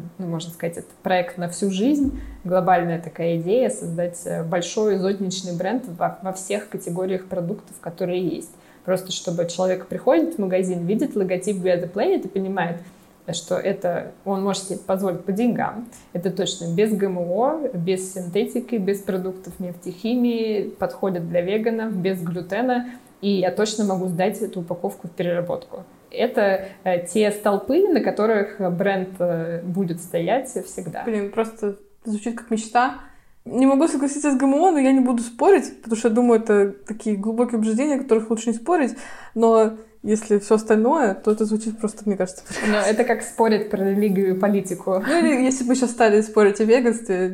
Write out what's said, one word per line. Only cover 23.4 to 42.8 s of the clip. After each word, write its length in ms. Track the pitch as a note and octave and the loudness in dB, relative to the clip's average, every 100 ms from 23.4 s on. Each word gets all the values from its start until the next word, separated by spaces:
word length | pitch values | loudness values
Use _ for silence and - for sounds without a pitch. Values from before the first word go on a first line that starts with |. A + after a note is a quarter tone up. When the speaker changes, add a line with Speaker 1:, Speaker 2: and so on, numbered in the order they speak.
| F3+ | 2
Speaker 1:
точно 340 | F3+ G#3+ - G3+ | 0 -2 0 0
могу 220 | F#3+ F#3 | 0 -2
сдать 320 | E3+ F#3+ G3 | 0 0 0
эту 180 | G#3 F#3 | -6 -6
упаковку 480 | E3+ F3 G3 - F3 | -8 -6 -6 -8 -12
в 40 | |
переработку. 720 | - F3 F3 E3+ - - - - - - | -6 -2 -2 -2 -6 -8 -16 -18 -20 -14
Это, 560 | - A#3+ B3 G3+ F#3 - - | -4 -2 2 2 2 -4 -6
э, 220 | F#3+ F3+ F3 | -2 -2 0
те 240 | A3 G#3 | 0 2
столпы, 560 | G#3 G#3+ G3 - D4+ G4+ | 2 0 0 2 2 4
на 100 | C#4 | 4
которых 560 | G3 F#3 G#3+ G#3+ G3+ - F#3 F3 | 2 0 2 2 0 -2 -4 0
бренд, 320 | G3 F#3+ F#3 - | 0 0 -4 -2
э, 420 | F3 E3 E3 E3+ | -2 -2 -4 -6
будет 380 | F3+ F3+ F3+ E3+ | -4 -2 -2 -4
стоять 480 | - E3+ E3+ B3 C4+ G3 F3+ | -4 -2 0 0 -2 -8 -8
всегда. 380 | - F3 - | -10 -8 -6
Speaker 2:
Блин, 280 | A#3 G#3+ G3+ | -4 -4 -2
просто 440 | A3+ A3 - G#3 G3 - _ A3+ | -2 -4 -4 -6 -6 -16 _ -6
звучит 320 | G#3 A#3 A3+ | -4 -4 -8
как 140 | - | -4
мечта. 480 | A3 - A#3+ C4 C4+ - - _ - - | -4 0 0 0 -2 -16 -20 _ -20 -6
Не 200 | A#3+ C4+ | 2 4
могу 220 | C4+ D#4+ | 6 4
согласиться 440 | D4 C#4 C#4 D4 | 2 -2 0 0
с 40 | C4 | 2
Г 80 | C4+ | 4
М 80 | C#4 | 6
О, 160 | F#4 | 4
но 80 | D4+ | 6
я 120 | C4 | 6
не 100 | C4+ | 6
буду 200 | B3+ A#3 | 4 2
спорить, 580 | - - D#4+ F#4 - - | -2 2 6 6 4 -10
потому 160 | A3+ A3 | -4 0
что 100 | A#3+ | 2
я 40 | |
думаю, 260 | A3 A#3+ A3 | 4 6 4
это 300 | A3 G#3 G3 G3 - | 4 4 4 0 -12
такие 280 | G#3+ A3 G3+ | -6 -2 -2
глубокие 420 | G#3+ A3+ A#3+ A#3 | -2 0 0 2
убеждения, 360 | A3 A3 D4+ C#4 | 0 2 2 0
о 40 | |
которых 300 | - A3 A3 | 2 2 2
лучше 200 | A3+ A#3 | -2 -2
не 60 | A3+ | -4
спорить. 400 | - F4 C4 - - - - | 0 2 2 -2 -14 -16 -8
Но 400 | A3 A3+ A3 A3 A3 - - | 2 6 6 6 0 -14 -10
если 360 | G#3 G#3+ - G3+ | 0 0 2 0
все 160 | G3+ G#3+ | 4 2
остальное, 600 | A3 G#3+ A#3 D#4+ A3+ G3 | 4 4 6 4 2 2
то 160 | - | 0
это 140 | G#3+ G#3+ | 2 0
звучит 340 | G#3+ A3 G#3+ | 0 -2 -4
просто, 240 | G#3 - G#3 | -6 -4 -4
мне 100 | F#3+ | -2
кажется, 280 | F#3 - - | -4 -6 -12
прекрасно. 260 | - G#3+ | -4 0
Speaker 1:
Но 60 | G#3 | 2